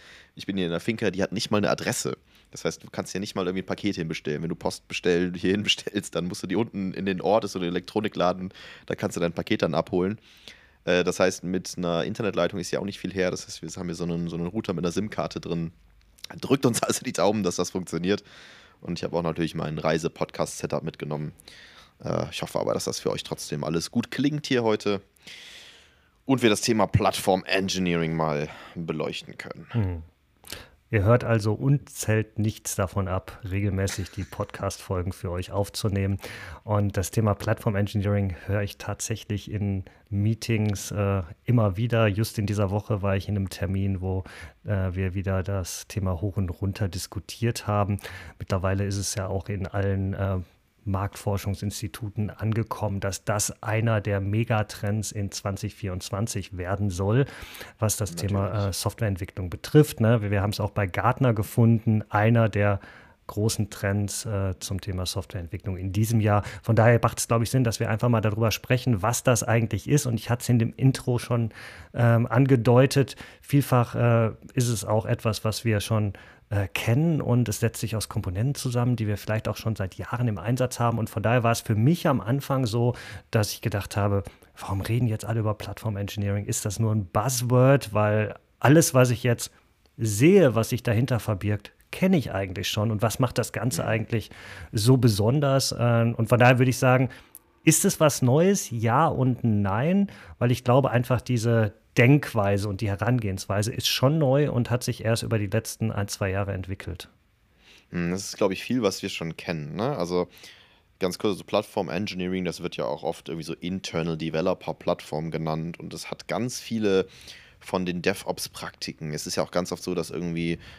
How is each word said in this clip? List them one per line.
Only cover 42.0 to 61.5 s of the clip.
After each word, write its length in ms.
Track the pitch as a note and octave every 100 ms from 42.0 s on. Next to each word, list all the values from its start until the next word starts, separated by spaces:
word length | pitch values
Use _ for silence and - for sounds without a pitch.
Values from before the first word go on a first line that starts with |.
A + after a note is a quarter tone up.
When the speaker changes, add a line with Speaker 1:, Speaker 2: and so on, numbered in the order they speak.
| A2
Speaker 2:
Just 320 | G2 A2+ -
in 80 | G2+
dieser 240 | G#2 G2
Woche 320 | G2+ - G#2+
war 140 | G2 G2
ich 120 | -
in 80 | G#2
einem 140 | F#2+
Termin, 500 | - F#2+ F#2+ G2 F#2+
wo, 240 | F#2 F#2+ - - - -
äh, 300 | - G2+ F#2+
wir 180 | F2+ F#2+
wieder 300 | F#2 F#2+ F#2+
das 460 | F2+ G2 F2 - -
Thema 340 | - F#2 F2
hoch 160 | G#2 G2
und 100 | F#2
runter 400 | - F#2+ G2 G2+
diskutiert 800 | F2+ - - - - A#2 - -
haben. 340 | G#2 G2+ G2+ - - - -
Mittlerweile 480 | - F#2+ F#2+ G2 G2+
ist 100 | G2
es 180 | G2
ja 120 | - F#2+
auch 240 | F#2+ -
in 160 | G2+ F#2
allen, 480 | G2+ G2 G2 F#2+
äh, 240 | G2 G2 F#2+ F2+ _ _ _
Marktforschungsinstituten 1500 | G#2 F#2+ G2+ - - G2+ - F#2+ G2+ - G#2 - G#2+ G#2 G#2
angekommen, 720 | - G#2+ A2 G#2+ - G#2+ G2
dass 220 | G2 G2
das 400 | - G#2+ - -
einer 380 | - A2 A#2 A2
der 200 | G#2 G2+
Megatrends 880 | G2 G#2+ A#2 A2 G#2 - G#2 G#2+ G2
in 180 | G#2 G2
zwanzig 440 | - G2+ G2 G#2
vierundzwanzig 800 | - G2+ F#2 - G2 A2+ G#2 F#2 F2+
werden 320 | F2 F#2+ G#2
soll, 380 | F2 G2 A#2+ C#3 - - - - -
was 200 | G#2+ -
das 160 | G#2
Thema, 340 | E2+ G2+ G2 G2
Speaker 1:
Natürlich. 200 | G#2 G2+
Speaker 2:
äh, 40 |
Softwareentwicklung 800 | F#2 G#2+ - A2 F#2+ - - F#2
betrifft, 500 | - - D3+ D3 -
ne? 220 | A2 A#2
Wir, 80 | G#2
wir 100 | G2+
haben's 200 | G2+ G2+
auch 100 | G2+
bei 160 | - G2
Gartner 480 | - G2 B2+ C3
gefunden, 720 | G#2+ G#2